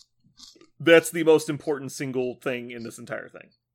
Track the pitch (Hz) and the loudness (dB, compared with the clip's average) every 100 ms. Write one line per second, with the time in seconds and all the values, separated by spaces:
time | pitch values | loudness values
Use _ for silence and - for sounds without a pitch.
0 | _ _ _ _ - - _ - 151 165 | _ _ _ _ -20 -20 _ -4 6 6
1 | 165 170 160 156 156 143 - 143 131 - | 6 0 4 4 2 -6 -4 -6 -6 -10
2 | 139 127 127 117 139 123 120 120 113 113 | -6 -4 -4 -4 -6 -6 -8 -12 -14 -14
3 | 117 - - - - _ _ | -12 -12 -12 -18 -20 _ _